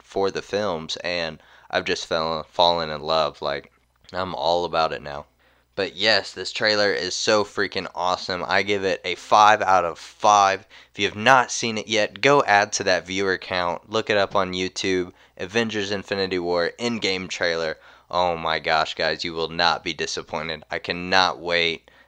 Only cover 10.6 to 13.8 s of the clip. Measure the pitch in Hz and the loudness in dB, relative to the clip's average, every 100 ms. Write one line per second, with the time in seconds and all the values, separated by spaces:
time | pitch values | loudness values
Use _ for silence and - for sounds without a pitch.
10.6 | - - - - 98 101 117 135 120 - | -6 -20 -12 -4 -4 2 4 6 4 -2
11.6 | 117 110 104 107 104 98 135 143 104 101 | -4 -4 -2 0 0 2 4 4 6 4
12.6 | 107 - 95 90 87 92 98 90 - 92 | 4 0 0 0 0 -2 0 -2 -2 -2
13.6 | 87 82 | -2 -4